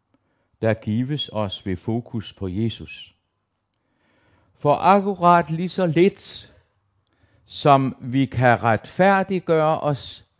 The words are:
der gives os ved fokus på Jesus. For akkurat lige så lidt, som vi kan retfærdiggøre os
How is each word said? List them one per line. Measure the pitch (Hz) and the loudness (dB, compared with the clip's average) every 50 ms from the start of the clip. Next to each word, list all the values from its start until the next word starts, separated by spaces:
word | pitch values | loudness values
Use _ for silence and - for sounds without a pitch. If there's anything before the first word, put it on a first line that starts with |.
| _ _ _ _ _ _ _ _ _ _ _ - | _ _ _ _ _ _ _ _ _ _ _ -4
der | 113 113 107 | -2 -2 -2
gives | - - 107 104 117 127 131 151 135 - - - | -2 -4 -4 -2 -2 -2 -4 -4 -6 -6 -6 -6
os | 107 107 95 - - - | -6 -6 -6 -8 -8 -8
ved | 98 92 | -8 -8
fokus | - - 117 113 120 120 - - 110 95 - - | -6 -6 -6 -6 -6 -6 -8 -10 -10 -10 -12 -12
på | - 98 | -10 -10
Jesus. | 95 90 104 117 113 - - 80 - - - - - _ _ _ _ _ _ _ _ _ _ _ _ _ _ _ _ _ _ _ _ _ _ _ _ _ _ _ _ _ | -8 -6 -4 -4 -4 -6 -8 -14 -18 -18 -20 -20 -20 _ _ _ _ _ _ _ _ _ _ _ _ _ _ _ _ _ _ _ _ _ _ _ _ _ _ _ _ _
For | _ - 147 139 | _ 0 0 0
akkurat | - - 175 196 202 190 202 196 180 170 175 175 175 165 151 | 2 4 4 4 4 2 -2 -4 0 4 4 4 4 2 0
lige | 160 160 185 170 | -4 -6 -6 -6
så | - - 185 | -4 -2 -2
lidt, | 170 143 165 180 196 196 - - - - - - - _ _ _ _ _ _ _ _ _ _ _ _ _ _ _ _ _ _ _ | 0 2 4 4 2 2 -2 -16 -18 -18 -18 -18 -20 _ _ _ _ _ _ _ _ _ _ _ _ _ _ _ _ _ _ _
som | - - - - 151 139 135 135 127 - - | -20 -8 0 4 4 4 4 4 0 -6 -8
vi | - 123 120 135 135 | -10 -4 -2 -2 -2
kan | 127 - 120 131 123 117 92 98 | -2 0 2 4 4 4 4 2
retfærdiggøre | 117 110 101 - - - - 180 196 196 190 190 - 196 175 - - 165 156 156 156 160 - | 2 0 0 -2 -6 -2 0 2 2 2 2 0 -2 -4 -4 -2 0 0 2 2 2 0 0
os | - 147 143 120 - - - - _ _ _ | -2 -4 -4 -4 -8 -14 -18 -20 _ _ _